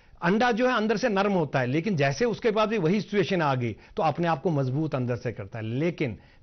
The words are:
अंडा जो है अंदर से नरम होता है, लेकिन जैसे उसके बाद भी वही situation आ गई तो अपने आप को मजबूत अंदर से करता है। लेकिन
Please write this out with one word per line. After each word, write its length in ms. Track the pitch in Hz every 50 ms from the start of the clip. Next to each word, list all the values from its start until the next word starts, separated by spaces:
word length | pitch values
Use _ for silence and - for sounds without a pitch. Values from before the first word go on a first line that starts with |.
| - - - - -
अंडा 300 | 175 190 226 247 247 240
जो 160 | 202 254 254
है 80 | 254
अंदर 200 | 226 208 220 226
से 120 | 202 - 247
नरम 240 | 208 196 208 208 202
होता 280 | 180 160 139 - 143
है, 60 | 127
लेकिन 300 | 120 127 160 170 220 202
जैसे 280 | 147 143 139 139 - 233
उसके 260 | 240 202 - - 240
बाद 180 | 196 214 214 208
भी 100 | 220 220
वही 220 | 165 156 190 220
situation 420 | 170 - - 208 180 - 196 175 160
आ 120 | 143 131
गई 180 | 127 120 117 101 - - - -
तो 60 | - 185
अपने 260 | 160 131 - 170 170
आप 140 | 165 147 -
को 80 | 190
मजबूत 440 | 165 139 139 127 127 147 160 151 147
अंदर 220 | 135 127 120 123
से 160 | 117 - 123 107
करता 260 | - 104 98 - 117
है। 60 | 110
लेकिन 540 | 110 117 127 156 180 160 - 160 127 104 - - - - -